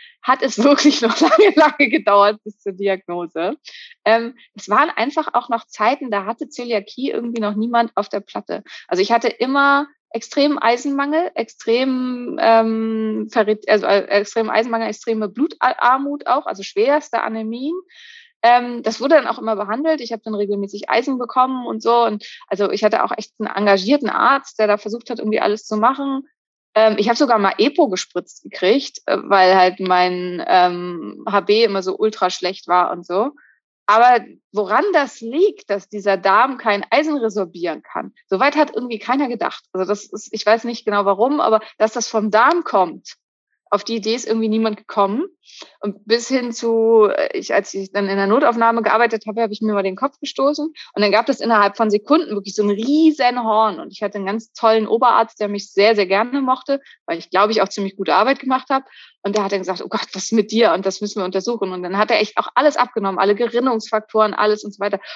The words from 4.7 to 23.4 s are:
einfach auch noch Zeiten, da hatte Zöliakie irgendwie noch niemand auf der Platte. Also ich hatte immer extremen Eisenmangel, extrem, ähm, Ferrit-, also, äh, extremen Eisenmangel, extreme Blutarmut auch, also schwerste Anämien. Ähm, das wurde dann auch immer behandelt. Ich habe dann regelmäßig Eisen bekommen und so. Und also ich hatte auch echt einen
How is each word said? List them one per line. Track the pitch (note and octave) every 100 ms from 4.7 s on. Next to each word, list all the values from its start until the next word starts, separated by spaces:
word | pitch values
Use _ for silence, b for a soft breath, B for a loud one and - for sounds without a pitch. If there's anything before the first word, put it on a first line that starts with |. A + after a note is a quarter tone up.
| G#3+ D#4
einfach | - B3 D4+ D4+
auch | A#3+ -
noch | A#3 -
Zeiten, | - G#3+ C#4+ C4
da | G3+ F#3+
hatte | A#3 -
Zöliakie | - A#3+ A3 G3+ - C4+
irgendwie | - A#3+ A#3
noch | G#3 G#3
niemand | A3+ A#3+ A3+ -
auf | G3+
der | G#3
Platte. | - - - F3+ - B B
Also | F3
ich | G#3
hatte | A#3 A#3
immer | - B3+ C#4 C#4 C#4 D4 _ _
extremen | A3+ - - D4 D4
Eisenmangel, | A3+ B3 C#4 C#4 C#4+ D#4 F4+
extrem, | - A3+ - - A#3+ C4 B3+ B3+ B3 B3 -
ähm, | - A3+ A3+ A3 A3 A3 A3 G#3+ G#3+
Ferrit-, | A#3+ G#3 G#3+ -
also, | G#3 -
äh, | G3 -
extremen | G3+ G3+ A3+ A3
Eisenmangel, | - A#3+ A3+ A3
extreme | G#3+ - A3 G#3
Blutarmut | G#3+ D4+ - - - A#3+ C4 C#4+ C#4+ -
auch, | C4+ -
also | G3
schwerste | F#3+ G3 B3 D4 - A3+
Anämien. | - A3 A3 A#3 C#4 F4+ F#4 B B B B _
Ähm, | A#3 B3 A#3+ A#3+
das | A3+ A3+
wurde | C4+ D#4
dann | -
auch | A3+
immer | A3 G#3
behandelt. | G3+ A#3 D#4+ D4+
Ich | A#3
habe | A3+
dann | A3 G#3+
regelmäßig | G3+ G3+ G3+ G3+ -
Eisen | A#3 C4+ B3+
bekommen | A#3+ C4 C4 C4 A#3+
und | A3
so. | A3 A#3+
Und | A#3 G#3 B B B
also | F#3+ G3+
ich | G#3+
hatte | G#3+ A3
auch | A#3 -
echt | -
einen | -